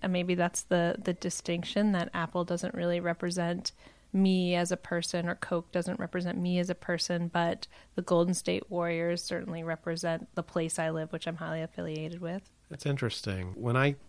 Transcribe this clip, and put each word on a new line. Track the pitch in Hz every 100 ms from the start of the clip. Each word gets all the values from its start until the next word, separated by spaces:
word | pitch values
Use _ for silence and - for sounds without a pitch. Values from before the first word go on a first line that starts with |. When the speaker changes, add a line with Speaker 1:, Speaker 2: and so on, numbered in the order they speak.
Speaker 1:
And | 196
maybe | 180 180 180
that's | 175 -
the, | - 180 170 -
the | -
distinction, | 175 185 - - 175 175 - 208
that | 190 -
Apple | 175 165 180 175
doesn't | 175 - -
really | 175 175
represent | 175 170 175 180 170 175 - - - - -
me | 190 190 185 180 175
as | 175
a | 180
person, | - 175 170 175 175
or | -
Coke | - 170 -
doesn't | 180 170 180
represent | - 180 175 -
me | 180 180
as | 180
a | 175
person, | - 170 - 175 170
but | 170 170 - - - - -
the |
Golden | 175 170 175
State | 180 - 180 -
Warriors | 175 170 165 170 175
certainly | - 175 - 165
represent | 165 160 - 165 170 165 - -
the |
place | 160 180 165 -
I | 160
live, | 160 160
which | 165 -
I'm | 165
highly | 160 160
affiliated | 160 - 170 156 160 175
with. | 170 185 - _ -
Speaker 2:
That's | 147 151
interesting. | 139 120 - - 95 90 98
When | 120 123
I | 139 139